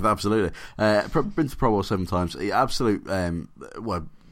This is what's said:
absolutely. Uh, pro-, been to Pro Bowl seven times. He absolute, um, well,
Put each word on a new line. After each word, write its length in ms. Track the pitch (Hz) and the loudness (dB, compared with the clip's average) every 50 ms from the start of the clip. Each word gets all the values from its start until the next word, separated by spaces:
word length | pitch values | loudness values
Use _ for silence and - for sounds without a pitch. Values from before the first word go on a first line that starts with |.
| 95 | 2
absolutely. 460 | 107 104 - - 101 110 110 98 80 - - - - - | 2 0 2 0 0 2 2 2 0 -2 -6 -14 -14 -4
Uh, 300 | - 107 107 107 104 - - | 0 2 4 4 2 2 2
pro-, 140 | - 160 | 0 0
been 240 | 135 104 - 165 151 | 0 0 0 -2 -2
to 100 | 127 - | -2 0
Pro 140 | - - 120 | 0 2 4
Bowl 140 | 107 98 95 | 4 4 2
seven 200 | - 110 92 90 | 0 -2 -2 -2
times. 320 | - 95 90 90 82 - | 0 0 0 0 0 -2
He 140 | - - 101 | -4 -4 0
absolute, 580 | 95 117 131 - - - 127 110 101 - - - | 2 2 2 2 0 2 2 2 2 2 -2 -4
um, 400 | 98 95 90 87 85 82 - - - - 64 - - - | -2 -2 0 -2 -2 -4 -6 -10 -16 -18 -18 -14 -12 -8
well, 300 | 110 110 92 87 76 - - - - - | -6 -4 -4 -4 -4 -8 -14 -18 -20 -18